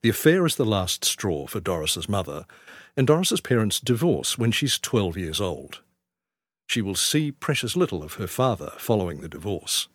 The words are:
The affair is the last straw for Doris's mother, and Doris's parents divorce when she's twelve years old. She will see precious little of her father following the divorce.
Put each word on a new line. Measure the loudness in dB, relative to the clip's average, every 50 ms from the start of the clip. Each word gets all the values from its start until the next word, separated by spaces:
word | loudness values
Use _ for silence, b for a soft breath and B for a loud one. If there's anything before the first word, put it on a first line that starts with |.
The | 2 2
affair | 0 4 4 6 6 6 4
is | 2 2
the | 0 0
last | 2 2 0 0 -2 -4 -2 -2
straw | -2 -2 -2 -2 -2 -2 -2 -6 -6
for | -8 -6
Doris's | -4 -2 -2 -2 -2 -2 -4 -4 -2 -2
mother, | -2 -2 -2 -4 -8 -12 -12 B B B B B B B B B B
and | 0 4
Doris's | 4 4 4 4 0 0 -2
parents | 0 2 2 2 4 2 0 -2
divorce | 0 0 0 2 4 2 2 2 0 -4 -2 0
when | 2 2 2
she's | 2 0 0 0 -2
twelve | -2 0 0 2 0 0 -2
years | -4 -6 -4 -4 -2
old. | -2 -2 -4 -6 -10 -16 -18 -20 _ _ _ _ _ _ _ _ _ _ _ _ _ _ _ _ _ _
She | -2 0
will | 0 0 0
see | 0 0 2 2 2 0 0 -4
precious | _ -2 0 0 0 0 -2 2
little | 2 2 2 0 -6 -6
of | -8 -8
her | -8 -8 -6
father | 0 2 2 2 2 0 -4 -12 -12 -12
following | -2 2 2 2 2 0 -4 -6 -10
the | -12
divorce. | -12 -8 -6 -4 -4 -4 -4 -4 -4 -4 -4 -6 _